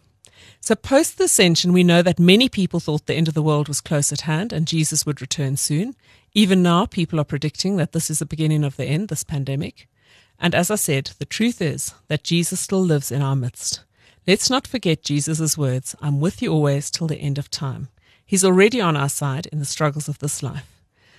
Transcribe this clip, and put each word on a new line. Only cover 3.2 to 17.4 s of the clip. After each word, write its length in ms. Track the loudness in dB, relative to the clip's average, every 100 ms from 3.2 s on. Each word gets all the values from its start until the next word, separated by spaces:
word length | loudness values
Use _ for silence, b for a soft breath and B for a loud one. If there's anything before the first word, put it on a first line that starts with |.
| 0
of 60 |
the 80 | 0
world 260 | 0 0 -2
was 120 | -6
close 320 | -4 -2 -2
at 100 | -4
hand 300 | -2 -2 -2
and 140 | -4 -2
Jesus 380 | 0 0 -2
would 160 | -4 -6
return 360 | -6 -4 -2 -2
soon. 380 | 0 -2 -2 -6 b b b
Even 280 | 2 4 6
now, 240 | 4 4 2
people 340 | -2 -2 -2
are 40 |
predicting 520 | -2 -4 -4 -4 -2 -2
that 160 | -2
this 180 | -2 -4
is 80 | -4
the 80 | -6
beginning 380 | -2 0 0
of 120 | 0 -4
the 80 |
end, 240 | -4 -2 -2
this 160 | -6
pandemic. 640 | -6 -6 -4 -4 -6 -10 _ b b b b _
And 140 | -2
as 160 | 0 0
I 60 | -2
said, 340 | -2 -2 -4 -10
the 60 |
truth 360 | -10 -2 -2 0
is 320 | -4 -4 -8 -12 -6
that 160 | -6
Jesus 360 | -2 0 0 -4
still 240 | -2 0
lives 280 | 2 0 0
in 100 | -2
our 140 | -2 -2
midst. 440 | -4 -6 -8 -10 -12 b b b 0
Let's 240 | 0 2
not 160 | -2 -2
forget 360 | -4 -2 -2
Jesus' 560 | -2 -2 0 -2 -2 0
words, 380 | -2 -2 -6 -8
"I'm 200 | -4 0
with 220 | -2 -2
you 100 | -2
always 380 | 0 2 0 -4
till 180 | -6 -4
the 100 | -4
end 200 | -4
of 120 | -6